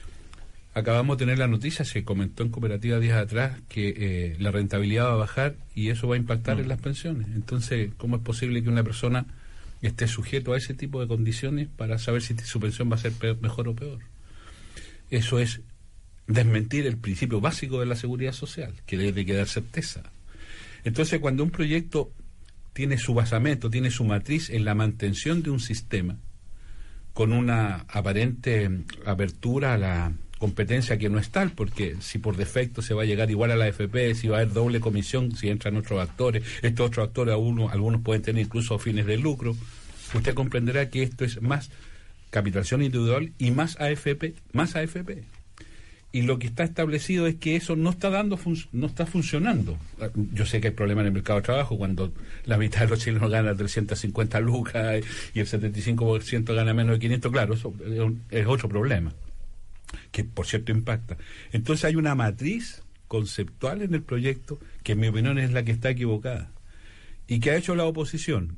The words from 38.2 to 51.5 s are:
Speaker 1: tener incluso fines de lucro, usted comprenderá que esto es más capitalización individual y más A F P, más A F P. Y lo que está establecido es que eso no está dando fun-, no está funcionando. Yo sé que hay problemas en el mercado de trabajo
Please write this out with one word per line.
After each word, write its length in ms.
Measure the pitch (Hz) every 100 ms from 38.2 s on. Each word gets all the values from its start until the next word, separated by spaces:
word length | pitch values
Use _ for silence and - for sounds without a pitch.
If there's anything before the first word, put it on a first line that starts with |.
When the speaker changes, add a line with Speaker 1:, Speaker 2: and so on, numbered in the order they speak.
Speaker 1:
tener 240 | 110 113 107
incluso 320 | 113 117 107
fines 260 | 113 107 104
de 120 | 110
lucro, 360 | 151 135 117 117 - - - - -
usted 200 | 117 123
comprenderá 540 | 127 131 123 120 139 135
que 140 | 131
esto 220 | 131 -
es 180 | 123 113
más 280 | 117 143 - - - - - - -
capitalización 520 | 107 101 95 98 127
individual 500 | 139 123 117 131 160 -
y 120 | 123
más 280 | 131 160 -
A 120 | 147
F 260 | 147 147 143
P, 180 | 156 160 -
más 200 | 127 165
A 80 | 160
F 220 | 160 180
P. 180 | 180 196 113 - - - - - - - -
Y 80 | 127
lo 160 | 120 127
que 80 | 120
está 160 | 117
establecido 640 | 170 165 160 151 - 180 165
es 100 | 160
que 200 | 160 165
eso 180 | -
no 140 | 160 170
está 220 | 175 196
dando 260 | 196 208 196
fun-, 300 | 175 165 -
no 140 | 120 147
está 200 | - 165
funcionando. 720 | 180 - 147 220 175 82 80 - - 110 107 101
Yo 100 | 104
sé 160 | 104 110
que 80 | 110
hay 60 |
problemas 300 | - 101 104
en 20 | 101
el 60 |
mercado 240 | 98 104 101
de 80 |
trabajo 320 | 101